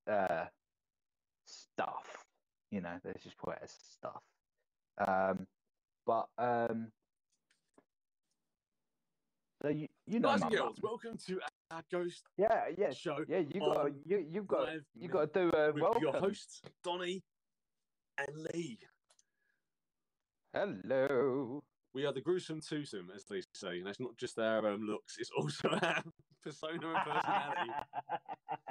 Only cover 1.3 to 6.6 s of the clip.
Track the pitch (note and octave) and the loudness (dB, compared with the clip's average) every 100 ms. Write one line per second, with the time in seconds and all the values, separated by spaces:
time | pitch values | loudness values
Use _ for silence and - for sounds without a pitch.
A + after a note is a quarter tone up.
1.3 | _ - - - - - - - - - | _ -20 -20 -12 -4 -4 -4 -10 -16 -18
2.3 | _ _ _ - G2+ E2+ F2+ - F#2+ E2+ | _ _ _ -8 -6 -4 -6 -8 -8 -10
3.3 | - - D#2+ - - - - - - - | -10 -8 -6 -8 -16 -20 -12 -12 -12 -16
4.3 | _ _ _ _ _ _ - G2+ F#2 F#2+ | _ _ _ _ _ _ 0 4 4 4
5.3 | F#2+ F#2+ _ _ _ _ _ - A2+ - | 2 -4 _ _ _ _ _ 0 2 0
6.3 | - A#2+ A#2+ | 0 2 4